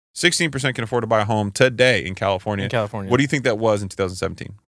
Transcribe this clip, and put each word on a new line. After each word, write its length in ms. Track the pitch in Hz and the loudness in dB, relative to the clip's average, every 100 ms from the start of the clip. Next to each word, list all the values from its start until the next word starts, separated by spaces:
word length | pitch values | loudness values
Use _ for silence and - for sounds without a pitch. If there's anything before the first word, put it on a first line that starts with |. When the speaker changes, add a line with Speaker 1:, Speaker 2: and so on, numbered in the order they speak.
| _ | _
Speaker 1:
sixteen 380 | - 175 - 165 | -2 0 0 -2
percent 240 | 135 135 123 | -2 -4 -4
can 80 | |
afford 200 | 110 123 | -2 -2
to 40 | 117 | 2
buy 140 | 110 | 2
a 40 | 104 | 2
home 260 | 110 101 | 0 0
today 520 | - 131 120 127 107 76 | 2 2 6 4 4 -2
in 100 | 95 | -2
California, 500 | 101 92 - 101 98 | 0 0 -2 -4 -2
Speaker 2:
In 40 | |
California. 380 | 120 104 110 95 | -2 -2 -4 0
Speaker 1:
what 80 | 127 | 2
do 60 | |
you 40 | 139 | 2
think 160 | 147 123 | 0 0
that 120 | 107 | 0
was 240 | 113 104 | 2 0
in 60 | 98 | -2
two 80 | - | -4
thousand 220 | 92 92 | -4 -4
seventeen? 380 | 90 87 - 104 _ | -8 -8 -14 -18 _